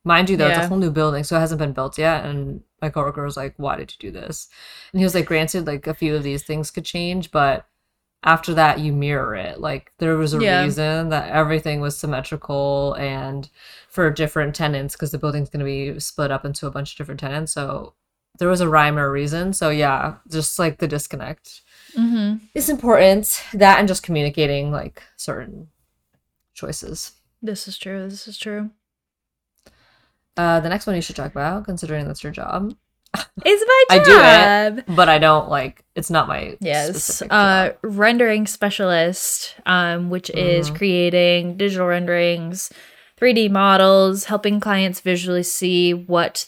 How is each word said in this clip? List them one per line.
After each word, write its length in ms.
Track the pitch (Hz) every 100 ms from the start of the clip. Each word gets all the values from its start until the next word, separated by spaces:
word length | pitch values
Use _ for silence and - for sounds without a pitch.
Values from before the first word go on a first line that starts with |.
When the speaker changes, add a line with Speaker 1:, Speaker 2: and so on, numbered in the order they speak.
Speaker 1:
Mind 240 | 175 170 185
you, 80 | 185
though, 120 | 147
it's 100 | 170
a 20 |
Speaker 2:
Yeah. 80 | 175
Speaker 1:
whole 80 | 190
new 140 | 175
building, 340 | 151 151 143
so 120 | 151 165
it 40 |
hasn't 200 | 160 156
been 120 | 143
built 240 | 131 131 -
yet. 300 | 160 160 143
And 340 | 143 139 139 _ -
my 80 | 156
coworker 340 | 151 143 143
was 140 | 143 139
like, 160 | 139 -
"Why 200 | 139 -
did 160 | -
you 180 | - 101
do 100 | 92
this?" 280 | - 160 - _ - - -
And 80 | 185
he 40 |
was 100 | 185
like, 100 | 180
"Granted, 420 | 156 160 160 190 160
like, 200 | 143 151
a 80 |
few 200 | 156 160
of 100 | 151
these 180 | 143 139
things 260 | - 156 151
could 140 | -
change, 460 | 160 175 175 185 170
but 340 | 156 139 131 - _ _ _ _ -
after 300 | 156 160 170
that, 240 | 160 156 147
you 120 | 151
mirror 420 | 143 143 143 127 104
it." 240 | 92 -
Like, 320 | 151 139 _ -
there 180 | 165 160
was 180 | 156
a 40 | 156
Speaker 2:
Yeah. 220 | 214 180
Speaker 1:
reason 440 | 180 139 156 160 165
that 200 | 151 -
everything 500 | 151 156 160 156 147
was 160 | 147 143
symmetrical 960 | 151 135 139 151 - 139 139 139 143
and 540 | 139 139 135 135 139 139 _ - - _
for 220 | - 165
different 440 | 147 151 160 147
tenants, 400 | 143 151 143 143 -
'cause 160 | 151
the 60 | 143
building's 320 | 151 147 143
gonna 140 | 147
be 340 | 139 139 139 -
split 300 | - - 143
up 120 | 135
into 220 | 139 143 147
a 40 |
bunch 220 | 139 143
of 60 | -
different 220 | 147 139
tenants. 320 | 139 143 160
So 420 | - 139 139 - _ _ _ _ -
there 100 | 175
was 120 | 180
a 80 | 170
rhyme 300 | 156 147 147
or 80 | 139
a 40 |
reason. 420 | 139 147 160 185
So, 180 | 196 160
yeah, 440 | 151 147 139 156 - -
just, 300 | 160 151 -
like, 200 | 170 147
the 100 | 160
disconnect 720 | 147 - 139 120 156 - - _ _ _ -
Speaker 2:
Mm-hmm. 500 | 233 233 208 220 -
Speaker 1:
is 140 | 311 285
important. 680 | 277 233 226 190 196 214 - -
That 240 | 202 196 196
and 80 | 202
just 160 | 185
communicating, 680 | - 160 147 147 147 143 143
like, 300 | 147 - - - -
certain 520 | - 117 127 202 156 _ _ _ _ _ _ _ _
choices. 580 | - 139 151 - 165 - _ _ -
Speaker 2:
This 260 | 220 196 -
is 80 | 190
true. 300 | 196 196 190
This 180 | 202 -
is 100 | 202
true. 320 | 214 208 214 _ _ _ _ _ _ _ _ _ _ _ _ _ _ _ _ -
Speaker 1:
Uh, 240 | 170 165
the 80 | 151
next 160 | 202 -
one 100 | 180
you 60 |
should 140 | 170 -
talk 140 | 139
about, 340 | 143 147 196 208
considering 400 | 175 156 151 147
that's 160 | 147
your 100 | 147
job. 420 | 151 - 180 202 - _ _ _ - - -
Speaker 2:
It's 180 | 330 403 440
my 160 | 523 523
Speaker 1:
I 80 | -
do 140 | 571 415 294 - 202 208 214 220
it, 60 | -
Speaker 2:
job. 100 | 175
Speaker 1:
but 140 | 170
I 80 | 156
don't, 320 | 156 156 -
like, 340 | 143 131 - _
it's 140 | - 147
not 180 | 165 -
my 300 | 71 78 -
Speaker 2:
Yes. 280 | 175 147 147 185
Speaker 1:
specific 260 | - - -
Speaker 2:
Uh, 380 | 208 202 190 185
Speaker 1:
job. 80 | -
Speaker 2:
rendering 640 | 220 202 214 240 233 214 214
specialist, 1080 | - 202 196 190 170 165 185 - - - - -
um, 420 | 180 175 170 175
which 220 | 180 -
is 380 | - 180 170 151
Speaker 1:
Mm-hmm. 80 | 156
Speaker 2:
creating 800 | 196 180 175 180 175 175 175 180
digital 280 | 202 185 180
renderings, 840 | 175 175 175 175 170 165 185 - - - _ _ -
three 160 | 254
D 160 | 233 214
models, 720 | 196 196 190 190 196 190 196
helping 340 | - 214 208 208
clients 400 | 208 196 190 185
visually 420 | 185 180 180 180
see 500 | 175 - 180 180 175
what 540 | 175 175 175 165 -